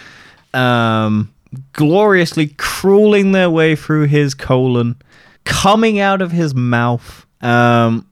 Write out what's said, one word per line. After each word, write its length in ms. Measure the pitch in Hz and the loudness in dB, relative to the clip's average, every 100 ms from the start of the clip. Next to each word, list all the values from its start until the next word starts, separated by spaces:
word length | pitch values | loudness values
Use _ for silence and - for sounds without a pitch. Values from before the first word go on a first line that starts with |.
| - - - _ _ | -20 -20 -20 _ _
um, 800 | 131 127 120 113 110 110 107 107 _ - - - | -4 0 0 0 -2 -2 -2 -4 _ -20 -20 -12
gloriously 760 | - 151 185 214 190 165 - 151 - | -2 0 2 2 2 0 -2 -6 -6
crawling 760 | - - 185 196 214 208 196 | -8 -4 2 4 4 2 2
their 160 | 190 180 | 0 0
way 260 | 165 160 | 2 0
through 340 | 151 - 156 147 | 0 -2 0 2
his 260 | 147 143 | 0 0
colon, 640 | 135 - 131 131 120 120 120 _ _ _ _ - | -4 -2 0 0 0 -2 -6 _ _ _ _ -6
coming 520 | 143 - 220 226 208 | -2 0 2 2 0
out 220 | 196 196 | 0 -2
of 100 | 180 | -2
his 220 | 170 160 | -2 -2
mouth, 680 | 131 123 120 120 120 - - _ - | -2 -2 0 0 -4 -8 -20 _ -8
um, 680 | 120 120 120 117 117 113 - | -2 2 4 2 2 -2 -8